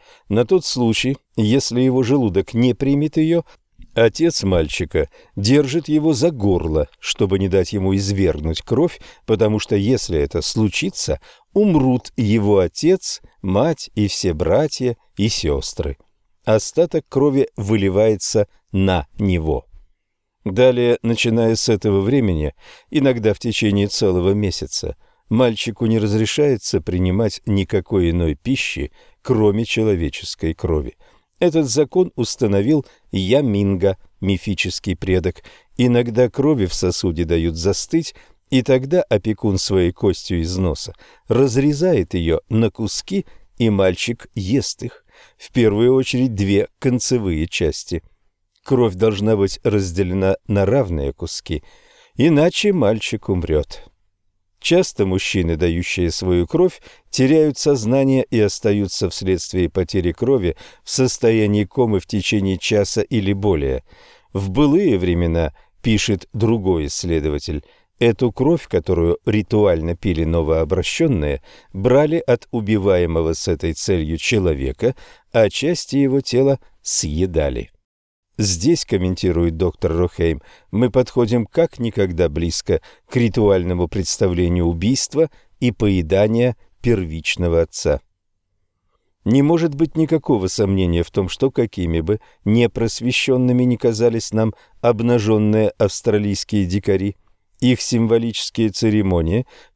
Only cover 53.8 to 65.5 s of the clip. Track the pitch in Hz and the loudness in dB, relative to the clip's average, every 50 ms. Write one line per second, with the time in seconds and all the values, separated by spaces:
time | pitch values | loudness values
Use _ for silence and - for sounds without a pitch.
53.8 | - - _ _ _ _ _ _ _ _ _ _ _ _ _ _ - - 165 180 | -20 -20 _ _ _ _ _ _ _ _ _ _ _ _ _ _ -2 2 2 2
54.8 | 185 - - - 101 95 92 92 - - - 98 87 82 82 78 90 87 82 85 | 2 0 -2 -2 -2 0 0 -2 -2 -2 -2 -2 0 0 0 0 0 0 0 -2
55.8 | 87 - - - 120 - - - 92 92 90 87 87 - - 165 185 180 - - | -4 -4 -4 -2 -2 -2 -4 -2 -2 0 2 2 0 0 2 2 2 0 0 -4
56.8 | - - - _ _ _ - - 131 131 156 160 156 151 135 - - 151 143 123 | -18 -20 -20 _ _ _ -2 0 2 4 4 4 4 2 0 0 0 0 0 2
57.8 | 110 110 127 139 135 135 131 131 - - 123 113 104 98 - - - 107 101 104 | 0 0 2 2 2 2 2 2 0 0 0 2 2 0 0 0 0 0 0 0
58.8 | 101 92 - - 104 90 - - 95 92 95 85 - - - 92 87 80 - 98 | 0 -2 -4 -4 -4 -4 -4 -4 -2 -2 -2 -2 -2 -4 -2 -2 -2 0 0 -2
59.8 | 90 - - 98 87 87 80 - 120 123 139 123 92 85 78 - - - - _ | -4 -2 -2 -2 -2 -2 -2 -2 0 0 2 2 0 -2 -4 -6 -10 -20 -20 _
60.8 | _ - - - 131 123 - - - 113 113 110 107 101 104 104 104 - - 135 | _ -6 -2 0 0 0 0 0 0 2 2 4 2 2 2 0 0 0 0 -2
61.8 | 123 113 104 92 - - - 104 - - 113 104 98 95 95 87 - - 110 104 | 0 0 0 -2 -2 -4 -4 -4 -2 -2 -2 0 0 -2 -2 -4 -2 0 0 0
62.8 | 101 - - 113 101 - - 113 98 95 101 98 101 104 90 76 69 67 65 64 | 0 0 -2 -4 -2 -2 -2 -2 0 0 -2 0 0 0 0 0 0 -2 -4 -4
63.8 | - _ - - - - - _ _ _ - 98 98 95 92 139 151 143 143 185 | -8 _ -20 -20 -20 -20 -20 _ _ _ -8 -6 -6 -2 0 2 4 4 4 2
64.8 | 208 165 110 92 90 87 85 87 87 85 82 85 82 73 | 2 2 2 2 0 0 0 0 0 0 0 0 -2 -4